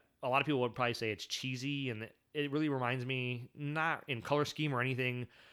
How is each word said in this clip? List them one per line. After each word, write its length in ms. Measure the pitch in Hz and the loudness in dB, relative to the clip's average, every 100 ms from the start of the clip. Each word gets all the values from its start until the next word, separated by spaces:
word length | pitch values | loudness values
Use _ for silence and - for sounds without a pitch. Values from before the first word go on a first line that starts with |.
| - - | -16 -6
a 80 | 127 | 0
lot 100 | 135 | 2
of 60 | 139 | 4
people 160 | 139 | 4
would 140 | 123 113 | 2 2
probably 180 | 120 | 0
say 160 | 113 113 | 0 -2
it's 160 | 101 - | -2 -4
cheesy, 640 | - 131 127 135 143 131 | -6 -4 -4 -4 -2 -2
and 180 | 110 110 - _ | -4 -8 -14 _
it 180 | 151 147 | -4 0
really 180 | 147 156 | 2 2
reminds 360 | 135 120 127 123 | 2 2 0 0
me, 440 | 131 123 120 123 - | -2 -2 -4 -8 -6
not 480 | 143 156 160 147 - | -4 0 0 0 -2
in 140 | 120 | -4
color 240 | - 147 143 | 2 2 2
scheme 280 | - 151 | 0 0
or 80 | 123 | 2
anything, 460 | 127 127 127 123 120 - - | 2 2 0 -2 -6 -12 -20